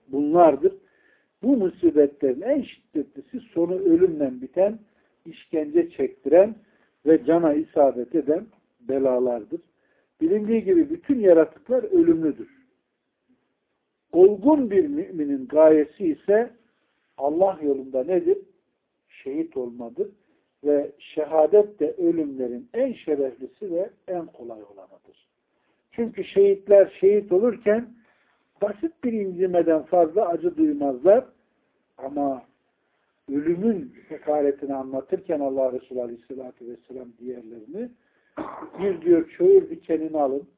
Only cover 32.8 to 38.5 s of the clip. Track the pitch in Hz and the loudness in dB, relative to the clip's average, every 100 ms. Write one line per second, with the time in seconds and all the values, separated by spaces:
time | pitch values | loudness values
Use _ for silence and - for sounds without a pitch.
32.8 | _ _ _ _ - 139 151 175 220 202 | _ _ _ _ -8 -6 -4 -2 -2 -4
33.8 | 131 - _ 156 - 151 143 139 143 135 | -8 -18 _ -12 -4 -2 0 -2 -8 -10
34.8 | 135 131 131 185 180 156 139 135 131 123 | -8 -10 -8 -8 -6 -6 -4 -2 -4 -4
35.8 | - 127 120 117 _ 131 127 - 120 117 | -10 -10 -10 -12 _ -18 -18 -20 -20 -20
36.8 | _ 127 120 113 123 120 113 117 110 175 | _ -20 -20 _ -16 -16 -16 -20 -16 -14
37.8 | 247 - _ _ _ - - | -14 -16 _ _ _ -16 -14